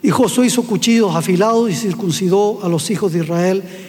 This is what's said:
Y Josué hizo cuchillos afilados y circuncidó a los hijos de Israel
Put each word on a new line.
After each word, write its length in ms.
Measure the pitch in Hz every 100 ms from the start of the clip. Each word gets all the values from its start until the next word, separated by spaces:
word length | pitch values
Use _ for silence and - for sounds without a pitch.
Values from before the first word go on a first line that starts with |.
Y 60 | 277
Josué 380 | 165 233 - 247
hizo 160 | 247
cuchillos 520 | 233 202 - 226 208 165
afilados 540 | 160 180 214 233 233
y 40 |
circuncidó 880 | 165 226 175 196 147 185 196 208 220
a 60 | 180
los 200 | 170 -
hijos 240 | 196 202
de 60 | 165
Israel 440 | 160 170 180 190 185 -